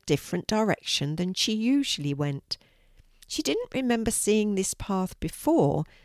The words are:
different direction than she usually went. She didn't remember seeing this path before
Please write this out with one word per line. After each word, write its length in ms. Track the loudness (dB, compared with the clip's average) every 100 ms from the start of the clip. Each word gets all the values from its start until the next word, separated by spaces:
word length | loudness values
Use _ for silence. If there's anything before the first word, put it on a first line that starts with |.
| 0
different 420 | 0 0 -6 -2
direction 680 | 0 2 0 -2 -2 -2 -2
than 180 | -2
she 200 | -2 -2
usually 600 | 0 2 2 0 -2 -2
went. 440 | -2 -2 -4 -8 -12 _ _ _ _ _ _ -8
She 160 | -4
didn't 320 | -2 -2 -2
remember 380 | -2 0 0 0
seeing 440 | 0 2 4 2 0
this 180 | -2
path 440 | -4 -2 -2 -2 -4
before 640 | -8 -2 2 4 4 2 -2 -10